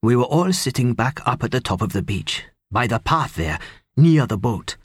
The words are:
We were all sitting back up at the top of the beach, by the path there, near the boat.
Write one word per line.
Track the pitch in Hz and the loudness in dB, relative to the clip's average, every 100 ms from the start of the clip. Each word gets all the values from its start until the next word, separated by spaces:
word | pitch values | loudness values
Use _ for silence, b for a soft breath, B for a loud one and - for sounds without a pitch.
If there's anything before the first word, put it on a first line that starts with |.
We | 110 123 | 4 2
were | |
all | 123 151 180 | 2 2 2
sitting | 185 - 131 123 | 0 -2 -2 -2
back | 117 117 - - | 0 -2 -2 -4
up | 127 | -4
at | - | -2
the | - | -4
top | - 92 | -2 -2
of | 107 | -2
the | 95 | -4
beach, | 92 98 101 - - _ _ | -4 -6 -6 -8 -10 _ _
by | 104 120 | -2 2
the | 113 | 0
path | - 165 - | 0 0 -2
there, | - 80 76 B B _ - | -4 -4 -4 B B _ 4
near | 160 156 | 6 6
the | 127 104 | 2 0
boat. | 120 104 - - | -2 -4 -6 -16